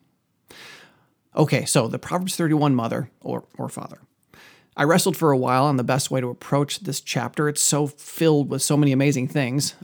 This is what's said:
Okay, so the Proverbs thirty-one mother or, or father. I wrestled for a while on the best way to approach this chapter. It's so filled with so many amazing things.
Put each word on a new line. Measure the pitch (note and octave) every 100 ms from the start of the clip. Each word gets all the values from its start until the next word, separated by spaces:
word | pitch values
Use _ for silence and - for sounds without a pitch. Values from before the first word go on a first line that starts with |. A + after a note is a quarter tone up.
| _ _ _ _ _ - - - - _ _ _ _ -
Okay, | D#3 C3 -
so | D3+ A2+
the | B2
Proverbs | - F3 F#3 -
thirty-one | E3 D3+ D3 B2+
mother | A2+ A#2+ B2 _
or, | B2+ B2 - -
or | C3
father. | - - - _ _ _ - - - _ -
I | D3
wrestled | F3+ F#3+ E3+
for | D#3+
a | C3+
while | B2 B2+ C#3+
on | C3+
the |
best | B2 B2+ -
way | C3+
to | B2
approach | B2 - C#3+ C#3+ -
this | F#3+ C#3+
chapter. | - - A#2 - D3+
It's | C#3+
so | - D3 D3
filled | - - - E3 D3+ C3
with | C3+
so | - D3
many | D3
amazing | C3 C#3 B2+ B2+
things. | D3+ B2+ C3+ C#3+ -